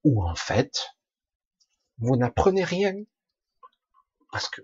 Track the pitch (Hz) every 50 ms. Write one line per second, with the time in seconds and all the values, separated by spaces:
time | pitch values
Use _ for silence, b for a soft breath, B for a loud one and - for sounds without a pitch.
0 | _ 156 123 104 90 87 82 - - - - 107 - - - - - - _ _
1 | _ _ _ _ _ _ _ _ _ _ _ _ _ _ _ _ _ _ _ -
2 | 113 120 135 120 123 123 - - - 196 185 190 180 160 175 185 202 196 190 202
3 | 214 _ _ _ _ _ _ _ _ _ _ _ - - _ _ _ _ _ _
4 | _ _ _ _ _ _ - - - - - -